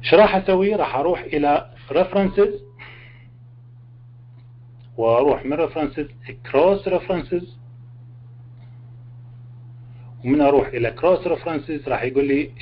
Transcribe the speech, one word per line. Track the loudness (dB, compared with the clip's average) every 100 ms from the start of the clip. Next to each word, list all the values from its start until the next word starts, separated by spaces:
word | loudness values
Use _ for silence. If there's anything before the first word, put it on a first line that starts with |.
شو | 4 6
راح | 6 4
أسوي؟ | 0 0 2 0
راح | -2 0
أروح | 0 -2
إلى | -4 -2 2 0 -2 -20 -4
references، | 0 0 0 0 2 2 0 -14 -20 -20 -20 -20 -20 -20 -20 -20 -20 -20 -20 -20 -20 -20 -20 -20 -20 -20 -20 -20 -20 -20 -2
وأروح | 2 4 4 0 -2
من | -2
references | -2 -2 -6 -6 -10 -12 -20 -18 -2
cross | 2 4 2 0
references، | -4 -2 -6 -4 -6 -8 -18 -20 -20 -20 -20 -20 -20 -20 -20 -20 -20 -20 -20 -20 -20 -20 -20 -20 -20 -20 -20 -20 -20 -20 -20 -20 -12 -2
ومن | 2
أروح | 4 4 2
إلى | -2 -4 0
cross | 0 2 0
references | -4 -4 -8 -6 -8 -4
راح | -4
يقول | -2 -2 0
لي | 0 -2 -8